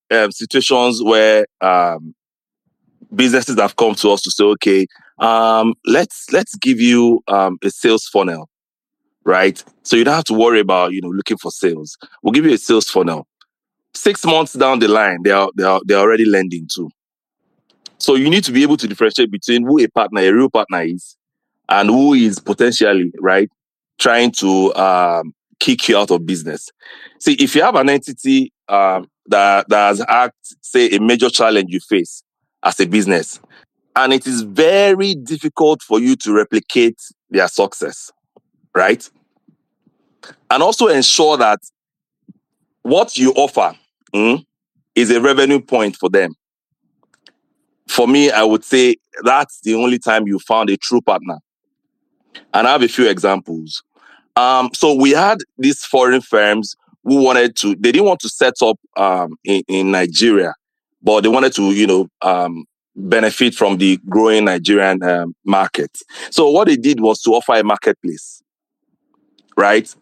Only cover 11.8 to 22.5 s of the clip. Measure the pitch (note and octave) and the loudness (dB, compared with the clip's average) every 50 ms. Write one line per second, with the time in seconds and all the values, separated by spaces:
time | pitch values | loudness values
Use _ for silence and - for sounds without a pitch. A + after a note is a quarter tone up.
11.8 | D#2 D2+ - - - - _ _ - G2+ A2+ C#3+ D#3 D#3+ C3 G#2 - - A#2 A2 | -10 -16 -20 -20 -20 -20 _ _ -4 -2 0 2 2 2 2 0 0 0 0 0
12.8 | - - - F#2+ F2+ E2+ E2 D2+ - _ _ _ _ _ _ _ _ _ _ _ | 0 0 -2 -2 -2 -2 -4 -8 -10 _ _ _ _ _ _ _ _ _ _ _
13.8 | _ _ - - - G#3 G3+ - - E3+ D#3+ D#3 D#3+ C#3 - C3 C3 C3 C3 A#2+ | _ _ -10 -4 -2 -2 -2 0 0 0 0 0 0 -2 -2 0 2 2 2 2
14.8 | A2+ G#2 G#2+ A2 G#2+ G2 F2+ F2 F2 G2+ G2 G2 G2 F#2+ - G2 F#2 F#2+ F#2+ F#2+ | 2 2 2 2 2 0 0 -2 0 0 2 2 0 -2 -2 -2 0 0 0 0
15.8 | F#2+ F#2+ G2+ G2 G2 G#2+ A2+ A2 A2+ G#2+ G2+ F#2+ F#2 F2+ F2 E2+ D#2+ D#2+ - F#2 | 0 0 0 2 2 2 2 2 2 2 2 0 0 -2 -6 -10 -12 -12 -12 -12
16.8 | F2 D2+ - _ _ _ _ _ _ _ _ _ _ _ _ _ _ _ _ _ | -12 -12 -14 _ _ _ _ _ _ _ _ _ _ _ _ _ _ _ _ _
17.8 | - - _ - - - C#3 C3 C3+ D3+ E3+ G3+ F#3 - B2 B2+ C#3+ D3 D3 D#3 | -20 -20 _ -8 -4 0 0 0 2 2 0 0 0 0 0 0 2 2 0 -2
18.8 | - G#2 G2+ - A2+ A2 - - B2 G#2+ G2+ F#2+ - - A#2+ A#2+ A#2+ B2+ C#3+ D3+ | -4 -6 -4 -2 -2 0 0 0 -2 -2 -4 -6 -4 -2 -2 0 0 2 2 2
19.8 | A#2+ G#2+ - A#2+ G#2+ G2 G#2 G#2 F#2 F#2+ G2 A#2 C3+ C3 - A2+ G#2 - F#2+ F2 | 2 2 0 -2 -4 -2 -2 0 0 2 2 2 2 0 0 -2 -2 -2 -4 -6
20.8 | E2 D#2+ F2 F2+ - - - _ _ _ _ _ _ _ _ _ _ - F#2+ G2+ | -6 -6 -8 -10 -12 -18 -20 _ _ _ _ _ _ _ _ _ _ -2 0 0
21.8 | G2+ G#2 A2+ B2+ C#3 D3 C#3+ C3 A#2 G#2+ G2 - - - | 2 2 2 2 4 4 4 4 2 2 0 -4 -6 -6